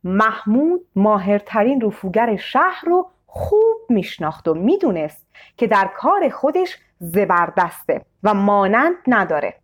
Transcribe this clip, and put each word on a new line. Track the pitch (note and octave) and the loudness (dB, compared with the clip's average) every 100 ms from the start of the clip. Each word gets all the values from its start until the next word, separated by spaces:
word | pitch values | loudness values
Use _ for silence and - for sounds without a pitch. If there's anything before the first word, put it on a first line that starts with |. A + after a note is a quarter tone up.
محمود | F3+ G3 G#3+ G3+ - A3+ D#4 F4+ - - | -2 0 0 0 -2 0 2 -2 -4 0
ماهرترین | G#3 G#3 F#3 G3+ G3+ A3+ A3 C#4 | 2 2 0 -2 -2 -2 0 0
رفوگر | A3 - F#3+ G#3+ A#3+ G3 | -2 -4 -4 -2 0 -2
شهر | - B3+ F4+ F4+ - | -2 0 0 -2 0
رو | F4+ F#4 _ _ | 0 -2 _ _
خوب | - - G#4 A4+ A4+ - | -10 0 2 2 0 0
می‌شناخت | A3 F3 - D#3 D3+ - | -2 -2 -6 -8 -4 -4
و | |
می‌دونست | D#3+ G3+ G4 E4 F3 D3+ - _ - - - | 0 0 2 0 -2 -6 -10 _ -20 -20 -4
که | A3+ | 0
در | G#3 F#3+ - | 2 0 -2
کار | C4 G4+ D4+ | 0 2 0
خودش | - C#4 E4 F4+ - _ _ | 0 -2 0 -4 -6 _ _
زبردسته | F3 F3 G3 F3 E3+ F#3+ E3+ - - C3+ - _ | -4 -2 2 2 2 0 -2 -4 -4 -4 -6 _
و | G#3 | 0
مانند | G3+ G3+ G3+ G3 A3 D#4 F4 - | 2 2 2 2 2 2 -2 0
نداره. | A3+ F3+ D3+ G#2 - | 0 0 -2 -4 -10